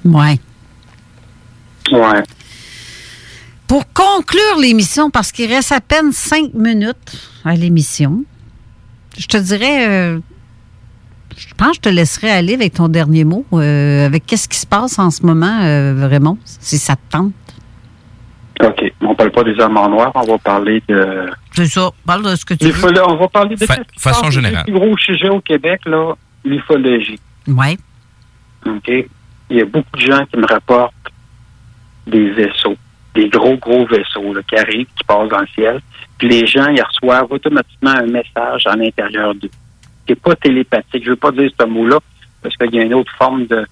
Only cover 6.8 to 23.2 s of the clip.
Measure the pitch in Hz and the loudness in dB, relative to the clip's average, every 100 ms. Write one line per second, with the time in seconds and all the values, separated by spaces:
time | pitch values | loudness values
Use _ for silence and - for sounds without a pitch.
6.8 | 214 254 - - - - 160 170 175 170 | -2 -6 -16 -20 -20 -8 -2 0 2 2
7.8 | 147 - 143 190 285 - - - - - | 0 -2 -2 -2 -6 -16 -20 -20 -20 -20
8.8 | - - - - - 214 185 202 247 285 | -20 -20 -20 -16 -2 -2 0 -2 0 0
9.8 | 226 196 175 165 - - - - - - | 0 0 0 -4 -8 -20 -20 -20 -20 -20
10.8 | - - - - - - - - 226 330 | -20 -20 -20 -20 -20 -20 -18 -2 -2 0
11.8 | 214 180 160 - 220 196 175 254 202 - | 0 2 0 -2 -2 0 0 0 -2 0
12.8 | 170 165 151 160 156 190 - 170 147 147 | 0 2 2 2 2 0 -2 0 2 2
13.8 | 143 143 143 156 - 226 - - - 202 | 2 2 2 0 -2 -4 -4 -8 -2 -2
14.8 | 247 - 180 151 175 160 175 220 170 147 | 0 0 0 2 2 2 2 0 0 0
15.8 | 139 135 135 139 151 208 - - - 151 | 0 0 2 2 2 0 -10 -16 -6 -4
16.8 | - 135 - 160 196 190 - - - - | -2 -4 -2 -2 -2 -6 -20 -20 -20 -20
17.8 | - - - - - - - - 110 - | -20 -20 -20 -20 -20 -20 -20 0 0 0
18.8 | - - - - 110 120 113 104 113 107 | -6 -4 -4 0 2 2 0 2 2 2
19.8 | 101 107 127 131 113 110 - 101 101 110 | 2 2 0 0 0 0 0 0 0 -2
20.8 | - 101 95 95 90 - - - 170 190 | 0 0 0 -2 -10 -12 -8 -2 0 0
21.8 | 185 - - 185 208 180 - 175 156 160 | -4 -4 -4 -2 -2 -4 -4 0 0 2
22.8 | 180 180 180 160 | 2 4 2 2